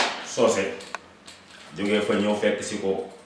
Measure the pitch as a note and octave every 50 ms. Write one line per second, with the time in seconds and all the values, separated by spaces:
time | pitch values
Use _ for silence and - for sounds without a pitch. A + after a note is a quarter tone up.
0 | - - - - - - - C3 A#2 A2 - G2 G2 G2 - - - - - -
1 | - - - - - - - - - - - - - - - - G2+ G2+ G#2+ G#2
2 | - - G#2 G2 G#2 G#2 G#2 - A2 G2+ G2 - - - A2 F#2+ F#2+ F#2+ F#2+ -
3 | - - - - -